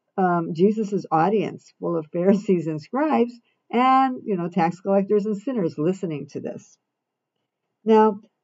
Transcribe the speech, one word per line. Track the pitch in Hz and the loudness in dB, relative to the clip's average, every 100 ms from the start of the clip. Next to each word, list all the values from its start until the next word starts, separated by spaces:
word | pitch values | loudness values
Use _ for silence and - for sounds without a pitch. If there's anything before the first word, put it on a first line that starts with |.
| _ - | _ -2
um, | 180 175 165 | 0 0 -2
Jesus's | 160 202 220 202 190 - | 2 2 2 -2 -4 -2
audience | 160 180 214 147 - _ - | 0 2 0 -2 -8 _ -10
full | 175 | -6
of | 165 156 | -4 -4
Pharisees | 175 185 202 - 180 | 0 2 2 2 0
and | 160 156 | -2 -6
scribes, | - 254 311 233 240 - _ _ _ | -6 -4 0 0 -2 -6 _ _ _
and, | 233 262 262 269 254 | 0 2 4 2 -2
you | - 180 | -6 -4
know, | 175 | -2
tax | 180 165 170 | 0 -2 -2
collectors | 196 196 196 208 214 | 0 0 2 0 0
and | 202 | -6
sinners | 277 240 165 - | -4 -4 -4 -2
listening | 156 190 175 143 - | -2 -2 -6 -8 -10
to | - | -10
this. | - - - _ _ _ _ _ _ _ _ _ _ _ | -10 -12 -18 _ _ _ _ _ _ _ _ _ _ _
Now, | 214 220 220 208 - _ | 4 6 6 2 -10 _